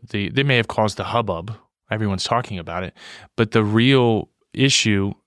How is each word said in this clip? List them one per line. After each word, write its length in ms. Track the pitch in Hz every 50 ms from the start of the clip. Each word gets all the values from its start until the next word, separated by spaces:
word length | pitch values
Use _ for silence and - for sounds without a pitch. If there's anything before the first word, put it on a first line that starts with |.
| - -
the, 180 | - 104 101 90
they 140 | - 127 139
may 140 | 143 131 120
have 100 | 113 -
caused 300 | - - 214 107 - -
the 60 | 98
hubbub. 520 | 90 95 117 117 98 90 82 87 101 110 - _ _ _ _ _ -
Everyone's 340 | - 107 110 104 98 92 -
talking 340 | - 117 117 123 - 104 90
about 260 | 82 90 85 90 92
it. 100 | 90 - - - - - - - - _
But 180 | - 117 107 -
the 120 | 113 107
real 640 | 104 107 113 117 127 139 131 123 117 113 104 - - _ _ _ _ -
issue, 600 | - 131 139 131 - - 113 104 98 98 101 98 - _